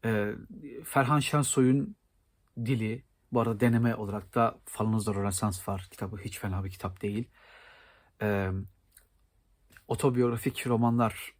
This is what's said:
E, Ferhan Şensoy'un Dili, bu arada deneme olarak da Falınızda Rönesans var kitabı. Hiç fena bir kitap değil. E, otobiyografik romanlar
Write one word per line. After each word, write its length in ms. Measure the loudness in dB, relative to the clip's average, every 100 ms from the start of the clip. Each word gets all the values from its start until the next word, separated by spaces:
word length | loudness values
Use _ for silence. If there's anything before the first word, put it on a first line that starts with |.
| 0
E, 280 | 0 -2 -6 -12 -16 -14 -14
Ferhan 360 | -2 2 4 2
Şensoy'un 760 | 4 2 2 4 6 4 0 -8 _ _ _ _ _ -8 -2
Dili, 380 | 0 -2 -6 _ _ _
bu 100 | 0
arada 180 | 0 4
deneme 360 | 4 6 4 0
olarak 400 | -4 -6 -4 2
da 240 | 2 0 -16
Falınızda 480 | -2 0 2 0
Rönesans 540 | 0 0 0 -2 -2 -6
var 200 | -8 -10
kitabı. 260 | -12 -10 -8
Hiç 220 | -10 -8
fena 240 | -6 -4
bir 60 | -6
kitap 320 | -8 -10 -6
değil. 280 | -4 -4 -6 _ -20 -20 -20 -20 -20 _ _ _
E, 280 | 0 0 0 -4 -8 _ _ _ _ _ _ _ _ _ _ -20 -8
otobiyografik 800 | 0 2 2 0 0 -4 -4 -2
romanlar 680 | 2 4 4 0 -2 -16